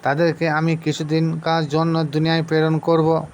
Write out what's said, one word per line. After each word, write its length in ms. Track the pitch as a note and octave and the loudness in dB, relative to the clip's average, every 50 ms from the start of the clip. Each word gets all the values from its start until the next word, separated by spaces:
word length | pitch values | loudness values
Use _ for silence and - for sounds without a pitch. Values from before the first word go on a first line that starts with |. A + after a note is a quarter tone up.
| - | 0
তাদেরকে 460 | C3+ C#3 D3 E3+ E3+ D3+ D#3+ E3 E3 | -2 0 2 2 0 0 0 -2 -2
আমি 280 | D3+ D3+ D#3+ E3 E3 | 0 0 0 0 0
কিছুদিনকার 920 | D#3+ D#3+ D3+ D3+ - D#3+ D3 D#3 D#3+ D#3+ E3 D#3+ D#3+ D#3+ - E3 E3 D#3+ C#3+ | 0 -2 -4 -4 -4 -4 -2 0 0 0 0 -2 -4 -2 -2 0 0 0 0
জন্য 360 | C#3 D#3 D#3+ E3 E3 D#3+ D#3+ | 0 0 0 2 0 0 -2
দুনিয়ায় 380 | D3+ C3+ D#3 D#3 E3 E3 E3 D#3 | -2 -2 -2 0 2 0 0 0
প্রেরণ 360 | D#3+ D#3+ D#3+ D#3 D#3+ D#3+ D#3 | 0 0 0 2 2 0 0
করব। 480 | - - E3 D#3+ D#3+ D#3+ E3 D#3+ D#3 - | 0 2 2 2 4 2 2 0 -2 -6